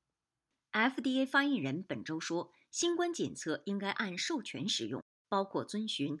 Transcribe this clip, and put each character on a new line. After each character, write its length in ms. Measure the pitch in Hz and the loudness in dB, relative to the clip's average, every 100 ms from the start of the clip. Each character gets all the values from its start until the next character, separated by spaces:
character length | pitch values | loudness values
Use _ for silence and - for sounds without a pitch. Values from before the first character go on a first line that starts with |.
| _ _ _ _ _ _ _ | _ _ _ _ _ _ _
F 280 | 214 233 262 | 2 2 2
D 200 | 269 262 | 0 2
A 80 | 262 | 4
发 160 | 277 | 4
言 180 | 285 262 | 4 2
人 220 | 135 143 | 0 -2
本 200 | 190 123 | -2 -6
周 160 | - 160 | -4 -4
说， 320 | - 170 - _ _ | -2 -2 -2 _ _
新 240 | - 339 339 | -2 2 2
冠 180 | 349 | 2
检 220 | 339 160 - | 0 -2 -2
测 260 | 165 156 - | -4 -2 -2
应 120 | 202 | -2
该 140 | 196 | 0
按 260 | - 214 180 | 0 -2 -2
授 240 | - 330 | -2 -2
权 260 | - 120 175 | -4 -4 -2
使 200 | - 110 | -2 -2
用， 160 | 120 - _ - | -6 -8 _ -2
包 160 | 196 | 0
括 200 | 196 151 | 0 -2
遵 240 | - 208 220 | -2 -4 -4
循 320 | - 143 151 | -2 -2 -4